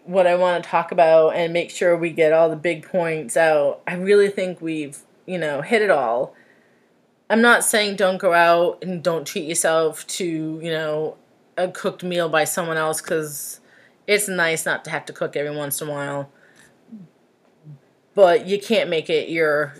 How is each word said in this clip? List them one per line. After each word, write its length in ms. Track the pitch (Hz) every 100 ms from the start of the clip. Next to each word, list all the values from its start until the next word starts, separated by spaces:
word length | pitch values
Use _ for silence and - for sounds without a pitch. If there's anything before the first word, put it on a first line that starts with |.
what 220 | 180 190 175
I 100 | 180
wanna 260 | 180 175
talk 300 | - 170 165
about 380 | 180 160 160 160
and 220 | 165 170
make 180 | 170 160
sure 260 | - 180 170
we 140 | 170
get 220 | 160 156
all 180 | 160 165
the 60 | 156
big 300 | 175 160 -
points 500 | 190 165 156 117 170
out, 460 | 160 151 143 - -
I 80 |
really 340 | 180 190 208 196
think 320 | 202 185 170
we've, 380 | 165 156 143 - - _ -
you 120 | 180
know, 240 | 156 143
hit 200 | 165 220
it 80 | 208
all. 440 | 151 117 120 156 - _ _ _ _ _ _ _ _ -
I'm 100 | 220
not 240 | 240 220
saying 320 | - 220 208 196
don't 220 | 190 190
go 160 | 190
out 480 | 170 170 170 175 -
and 200 | 185 175
don't 240 | 170 165 143
treat 200 | 202 151
yourself 600 | 165 175 160 160 151 -
to, 520 | - 175 160 156 156
you 80 | 165
know, 460 | 156 156 151 156 - _ _ _ -
a 120 | 180
cooked 340 | - 202 185
meal 260 | 180 175 165
by 160 | 156
someone 320 | 151 - 165 160
else, 240 | 160 156
'cause 600 | - 160 151 147 - - _ _ _ _ -
it's 220 | 208 208
nice 380 | 180 165 160 170
not 180 | 139
to 60 | 160
have 160 | 156 -
to 60 |
cook 220 | - 156 147
every 180 | 147
once 260 | 147 143 139
in 80 | 151
a 20 |
while. 400 | 143 143 143 139 _ _ _ _ _ _ 214 165 _ _ _ _ _ 151 143 _ _ _
But 320 | 196 180 165 180
you 120 | 202
can't 320 | - 208 156
make 180 | 160 151
it 220 | 156 -
your, 440 | 165 156 147 143